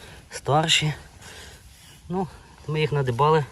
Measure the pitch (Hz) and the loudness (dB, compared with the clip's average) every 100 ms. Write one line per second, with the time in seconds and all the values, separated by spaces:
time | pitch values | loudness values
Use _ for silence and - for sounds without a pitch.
0 | - - - - - 147 160 - 151 - | -20 -20 -16 -8 0 2 2 2 0 -4
1 | - - - - - - - - - - | -12 -20 -20 -20 -20 -20 -20 -20 -20 -20
2 | - 180 165 - - - - 156 156 147 | -8 -6 -6 -10 -20 -14 -6 -2 0 0
3 | 131 120 147 156 131 | 0 2 4 4 2